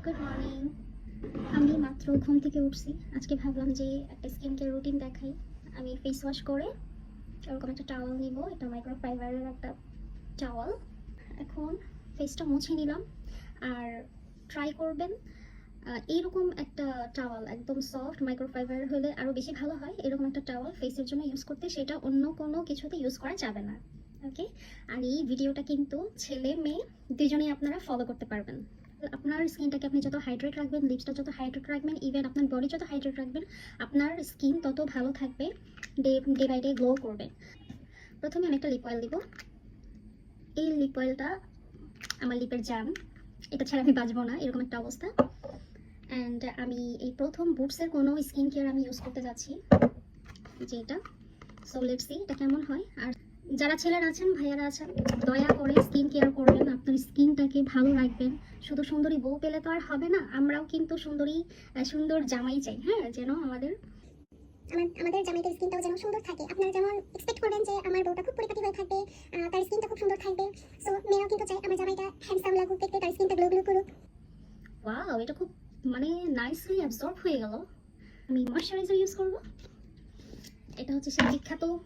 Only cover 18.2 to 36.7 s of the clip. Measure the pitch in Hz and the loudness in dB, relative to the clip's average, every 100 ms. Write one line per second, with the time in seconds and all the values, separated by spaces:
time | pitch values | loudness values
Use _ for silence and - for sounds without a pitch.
18.2 | 262 254 262 254 247 262 269 277 285 294 | -4 -2 -4 -4 -4 -4 0 0 0 0
19.2 | 262 254 262 285 294 311 285 403 269 277 | -2 -2 -6 -6 -4 -4 -8 -4 -2 0
20.2 | 269 277 277 247 269 381 254 262 254 285 | 0 -2 -6 -6 -8 -4 -4 -4 -2 -2
21.2 | 302 269 - 285 349 - 277 302 269 269 | -2 -6 -8 -8 -6 -4 -4 -4 2 2
22.2 | 294 320 302 320 339 285 294 349 262 262 | 2 0 -4 -4 -4 -6 -6 -2 -2 -2
23.2 | 262 392 240 208 202 220 - - - - | -6 -4 -4 -4 -8 -10 -14 -20 -20 -12
24.2 | 277 262 392 - - - - 247 247 285 | -10 -8 -8 -10 -18 -18 -8 -4 0 0
25.2 | 269 254 277 277 285 285 285 285 403 - | 0 0 0 0 -2 0 0 -2 -6 -8
26.2 | - 262 262 330 302 320 - - - 262 | -8 -2 0 0 0 -2 -6 -16 -8 2
27.2 | 294 294 302 285 285 349 - 247 240 247 | 4 6 2 0 -2 -2 -4 -4 -2 -6
28.2 | 226 208 202 - - - - - 294 - | -6 -6 -6 -10 -12 -16 -20 -12 -10 -4
29.2 | 285 311 330 - 285 277 277 277 269 285 | -2 2 0 2 0 0 2 2 2 -2
30.2 | 262 247 277 294 285 294 277 254 285 269 | -2 -2 -2 -2 -2 2 2 2 -2 -4
31.2 | 277 - 262 269 277 285 311 311 269 269 | -6 -4 -4 -6 -4 -4 -2 -2 -2 0
32.2 | 262 285 277 254 277 330 339 277 269 269 | 0 2 4 4 0 -2 -4 -2 -2 -4
33.2 | 254 269 370 - - - 226 285 294 339 | -6 -6 -8 -14 -18 -10 0 2 2 0
34.2 | 294 - 277 330 277 269 294 262 254 269 | -8 0 2 4 2 0 -2 0 -2 -2
35.2 | 262 - 302 453 - - - - 269 262 | -6 -4 -6 -6 -16 -16 -6 2 6 6
36.2 | 277 262 262 254 269 | 4 4 6 4 2